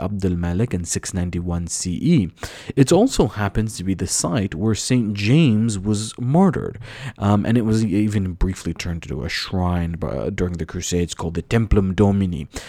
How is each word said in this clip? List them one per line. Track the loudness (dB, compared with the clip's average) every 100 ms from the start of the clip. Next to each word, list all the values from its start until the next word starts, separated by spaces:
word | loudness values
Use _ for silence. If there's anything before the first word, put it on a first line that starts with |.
Abdul | -2 -2 -2
Malik | 0 -2 0 -2
in | -2
six | -4 -6 -4
ninety-one | -4 -2 -4 -4 -4 -4
C | -6 -4 -2
E. | 4 4 2 -4 -16 -14 -8
It | 2 4
also | 6 4 4 0
happens | 2 -2 0 -2 -4
to |
be | -4
the | -2 -2
site | -2 -2 0 -2 0
where | 0
Saint | 0 0 0 0
James | -2 2 4 6 4 2 0
was | -2 -2 -2 -6
martyred, | 0 4 4 2 -4 -8 -16 -14 -14 -2
um, | 2 2 4
and | 2
it |
was | 4 2
even | 2 2 2 0 -2
briefly | 0 0 0 -6
turned | -6 -6 -6
into | -6 -6
a | -6
shrine, | -6 -4 -2 0 0 -2 -4
uh, | -6 -4 -4
during | -2 -2
the | -2 -6
Crusades | -6 -2 -2 -2
called | -4 -6
the | -6
Templum | 0 0 4 4 2
Domini, | 4 4 4 0 -2 -8 -12